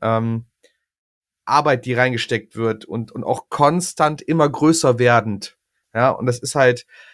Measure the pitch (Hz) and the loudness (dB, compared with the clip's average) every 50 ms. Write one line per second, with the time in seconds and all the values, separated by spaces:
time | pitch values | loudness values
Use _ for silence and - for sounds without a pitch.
0 | - 113 113 113 113 117 113 113 117 - _ _ _ _ _ _ _ _ _ _ | -4 -2 -2 0 -2 -2 -4 -6 -8 -12 _ _ _ _ _ _ _ _ _ _
1 | _ _ _ _ _ _ _ _ _ - 131 147 147 151 135 120 - 127 123 117 | _ _ _ _ _ _ _ _ _ 0 0 2 2 2 0 0 -2 -2 0 0
2 | 127 127 123 113 - - 123 107 98 _ - 110 113 113 110 110 - - 95 120 | 0 0 0 -2 -4 -4 -4 -4 -6 _ -8 -4 -2 -2 -2 -4 -8 -8 -8 -8
3 | 113 - - 123 - - - - - _ - - 147 143 165 180 175 - - - | -8 -8 -10 -8 -4 -4 -4 -4 -6 _ -2 2 2 2 2 0 -2 -4 -2 -2
4 | 160 151 151 147 - - 160 165 151 143 131 - 151 156 160 160 - 135 120 113 | -2 -2 -2 -4 -4 -2 0 2 2 0 2 2 2 2 2 4 2 2 2 2
5 | 123 120 120 113 110 113 101 98 - - - _ _ _ _ _ _ _ - 113 | 2 4 4 4 2 0 -6 -8 -10 -16 -20 _ _ _ _ _ _ _ -4 0
6 | 123 131 - - - 127 120 - - 127 - 147 135 123 120 - - _ _ - | 0 0 0 0 -2 -4 -4 -4 -6 -6 0 2 4 4 2 0 -4 _ _ -20
7 | - - | -20 -20